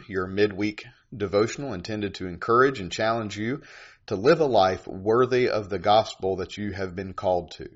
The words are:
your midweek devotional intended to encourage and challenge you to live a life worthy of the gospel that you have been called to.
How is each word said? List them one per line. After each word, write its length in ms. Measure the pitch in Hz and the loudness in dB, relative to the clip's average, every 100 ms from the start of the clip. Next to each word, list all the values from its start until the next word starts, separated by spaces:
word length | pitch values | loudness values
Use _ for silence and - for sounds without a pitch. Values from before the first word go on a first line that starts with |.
| - | -6
your 180 | 95 92 | -6 -4
midweek 580 | 95 104 95 107 104 - _ _ - | 0 0 0 -4 -6 -14 _ _ -8
devotional 580 | 98 101 117 - 139 | -2 2 0 -2 -8
intended 420 | 92 87 107 101 - | -8 -8 -6 -6 -6
to 100 | 92 | -10
encourage 540 | 82 - 117 135 127 | -6 2 4 4 2
and 120 | 87 | -6
challenge 460 | - 110 117 107 98 | -2 -2 -2 -4 -6
you 240 | 110 143 - - - _ - | -6 -6 -10 -20 -20 _ -8
to 80 | 95 | 0
live 240 | 120 165 | 4 4
a 60 | 147 | 6
life 420 | 110 95 95 - | 6 4 2 -6
worthy 640 | 95 98 117 127 123 123 | -6 0 2 4 2 2
of 200 | 110 98 | 0 -4
the 80 | 95 | -2
gospel 600 | 95 107 107 - 95 92 | 4 4 4 -2 -4 -2
that 200 | 87 - | -4 -8
you 140 | 104 | -8
have 240 | 92 95 87 | -6 -8 -8
been 180 | 95 | -10
called 380 | - 98 90 82 - | -4 0 0 -2 -12
to. 120 | - | -16